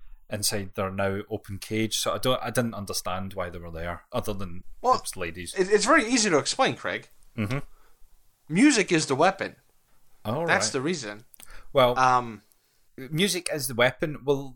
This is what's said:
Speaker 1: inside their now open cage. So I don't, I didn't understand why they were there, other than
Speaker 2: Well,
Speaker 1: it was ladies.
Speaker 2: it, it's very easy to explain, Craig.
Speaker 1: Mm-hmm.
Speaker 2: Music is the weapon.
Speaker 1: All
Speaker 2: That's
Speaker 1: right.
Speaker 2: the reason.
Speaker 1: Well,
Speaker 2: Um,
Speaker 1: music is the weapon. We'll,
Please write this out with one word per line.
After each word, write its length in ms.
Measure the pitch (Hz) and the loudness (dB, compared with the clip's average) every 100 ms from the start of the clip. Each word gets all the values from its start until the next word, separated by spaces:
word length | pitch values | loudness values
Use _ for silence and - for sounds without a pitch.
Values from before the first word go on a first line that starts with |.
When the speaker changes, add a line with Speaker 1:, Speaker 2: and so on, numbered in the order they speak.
| - - - | -14 -16 -10
Speaker 1:
inside 400 | 107 104 110 98 - | -4 -2 -2 -4 -4
their 140 | 95 | -4
now 300 | 98 98 98 104 | 0 -2 -2 -6
open 280 | 107 - 98 | -8 -8 -12
cage. 400 | - 110 110 - | -4 -2 0 0
So 160 | - | -2
I 20 | 107 | 0
don't, 220 | 127 127 | 0 0
I 60 | 117 | 0
didn't 240 | 113 120 | -2 -2
understand 640 | 104 98 98 - 92 98 | -4 -6 -6 -4 -4 -6
why 160 | 95 90 | -6 -6
they 80 | 90 | -8
were 120 | 85 | -10
there, 340 | 80 85 85 _ | -8 -6 -8 _
other 220 | 120 110 | -6 -4
than 320 | 98 98 87 - - | -4 -6 -6 -10 -4
Speaker 2:
Well, 140 | 240 | 2
Speaker 1:
it 80 | 247 | 2
was 140 | - - | 0 -8
ladies. 360 | 170 - - - | -8 -8 -10 -2
Speaker 2:
it, 100 | 190 | 2
it's 140 | 208 | 2
very 220 | 202 311 226 | 6 4 6
easy 240 | 247 214 | 2 4
to 80 | 160 | 2
explain, 360 | 147 - 247 | 2 0 0
Craig. 360 | 139 - 101 - - - - | 0 -4 -6 -8 -20 -16 -6
Speaker 1:
Mm-hmm. 220 | 101 135 - - - - - - _ _ _ | -2 -2 -4 -14 -20 -20 -20 -20 _ _ _
Speaker 2:
Music 420 | 160 285 247 185 | 4 4 4 2
is 140 | 175 | 2
the 100 | - | 2
weapon. 420 | 131 175 190 101 - _ _ _ - - - | 4 4 2 -8 -10 _ _ _ -20 -20 -12
Speaker 1:
All 220 | - 127 170 | -6 -4 2
Speaker 2:
That's 220 | 185 - | 2 2
Speaker 1:
right. 40 | |
Speaker 2:
the 60 | 139 | -2
reason. 440 | 139 175 110 104 - - - - - | -2 -4 -6 -12 -18 -20 -16 -16 -2
Speaker 1:
Well, 260 | 139 123 123 | 4 4 6
Speaker 2:
Um, 440 | 127 127 120 104 _ _ _ _ _ - | 6 6 2 -10 _ _ _ _ _ -18
Speaker 1:
music 520 | 131 156 196 180 170 | -8 0 0 0 -2
is 140 | 156 131 | -4 -4
the 80 | |
weapon. 440 | 117 123 - 165 143 | 4 4 4 -4 -4
We'll, 300 | 131 139 139 | 0 0 0